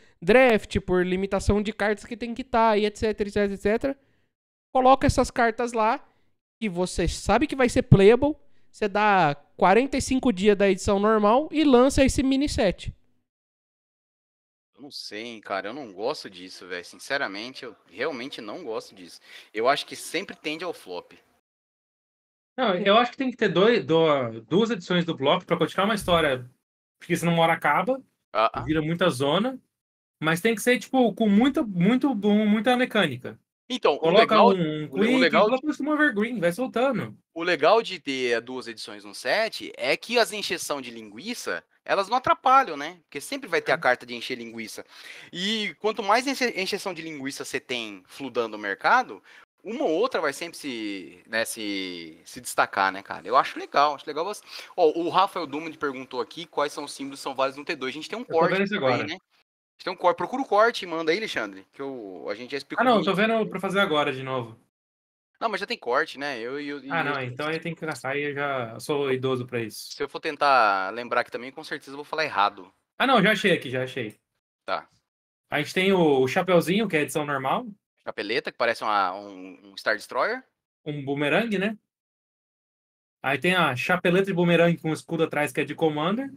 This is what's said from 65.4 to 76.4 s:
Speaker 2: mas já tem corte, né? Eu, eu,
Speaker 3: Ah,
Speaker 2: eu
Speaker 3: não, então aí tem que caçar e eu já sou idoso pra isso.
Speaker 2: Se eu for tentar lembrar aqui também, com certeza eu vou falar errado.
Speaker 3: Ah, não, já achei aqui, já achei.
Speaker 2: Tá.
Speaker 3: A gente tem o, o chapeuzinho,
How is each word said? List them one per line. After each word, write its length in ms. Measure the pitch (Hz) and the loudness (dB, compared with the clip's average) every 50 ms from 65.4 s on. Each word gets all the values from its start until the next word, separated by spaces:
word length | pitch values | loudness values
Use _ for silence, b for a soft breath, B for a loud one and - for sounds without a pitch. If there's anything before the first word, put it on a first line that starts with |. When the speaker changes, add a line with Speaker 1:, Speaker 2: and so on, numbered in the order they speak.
| 214 233 | -6 -4
Speaker 2:
mas 100 | 202 175 | -4 -4
já 60 | 196 | -6
tem 120 | - 226 - | -6 -8 -8
corte, 400 | - 123 120 139 160 160 - 127 | -2 0 0 0 0 -2 -6 -8
né? 220 | 143 147 139 113 | -8 -8 -6 -8
Eu, 180 | 113 120 135 147 | -8 -8 -8 -8
eu, 160 | 147 143 143 143 131 135 | -8 -10 -10 -12 -8 -6
Speaker 3:
Ah, 100 | 165 165 | -4 -2
Speaker 2:
eu 40 | 151 143 147 | -2 -2 -4
Speaker 3:
não, 80 | 135 | -4
então 260 | 127 123 123 131 151 156 | -6 -8 -8 -6 -6 -6
aí 120 | 160 160 | -6 -6
tem 160 | - 175 165 | -6 -8 -10
que 100 | - 170 | -8 -8
caçar 300 | 156 151 131 - 131 135 | -8 -8 -6 -6 -6 -4
e 60 | 143 | -4
eu 120 | 147 147 143 | -4 -6 -6
já 460 | 139 147 143 139 131 120 113 113 120 | -4 -4 -4 -4 -4 -6 -8 -10 -14
sou 320 | 123 - 151 143 143 135 | -6 -4 -2 -2 0 0
idoso 340 | 131 127 127 131 131 123 120 | -2 0 0 -2 -2 -2 -4
pra 140 | 123 123 120 | -6 -6 -6
isso. 300 | 113 107 - - - - - | -6 -6 -10 -14 -16 -16 -8
Speaker 2:
Se 80 | - | -8
eu 60 | 147 135 | -8 -8
for 140 | - 165 | -8 -8
tentar 720 | - 160 147 143 147 143 135 127 113 104 98 95 95 95 107 | -8 -8 -2 0 4 4 6 6 6 4 4 2 -2 -4 -6
lembrar 280 | 117 120 117 120 120 | -8 -6 -2 -2 -2
aqui 100 | 117 - | -2 -2
também, 200 | - 120 117 131 | -6 -12 -12 -12
com 100 | 135 - | -14 -14
certeza 300 | 156 - 170 143 - - | -12 -12 -12 -12 -12 -14
eu 60 | 135 143 | -14 -14
vou 80 | 147 | -12
falar 180 | - - 156 156 | -8 -4 -4 -4
errado. 480 | 139 107 98 101 104 101 101 90 95 _ _ _ _ _ _ | -2 0 2 2 2 0 -4 -18 -20 _ _ _ _ _ _
Speaker 3:
Ah, 80 | 220 | 2
não, 160 | 262 269 226 | 4 4 4
já 120 | 175 214 214 | 6 4 2
achei 180 | 202 - 202 | 2 2 2
aqui, 180 | 170 147 - 135 | 2 2 0 -4
já 140 | 120 131 127 | -4 -4 -4
achei. 320 | 127 - 135 117 107 - _ _ _ _ _ _ _ _ _ _ | -4 -6 -8 -8 -8 -12 _ _ _ _ _ _ _ _ _ _
Speaker 2:
Tá. 220 | - 92 80 76 _ _ _ _ _ _ _ _ _ _ _ _ _ | -6 -6 -6 -6 _ _ _ _ _ _ _ _ _ _ _ _ _
Speaker 3:
A 60 | - 143 | -6 -4
gente 140 | 151 - - | -4 -4 -2
tem 180 | 190 185 196 | 0 2 2
o, 300 | 196 185 170 151 143 131 | 4 4 4 4 4 4
o 60 | 131 127 | 2 2
chapeuzinho, 600 | - 190 | 0 -2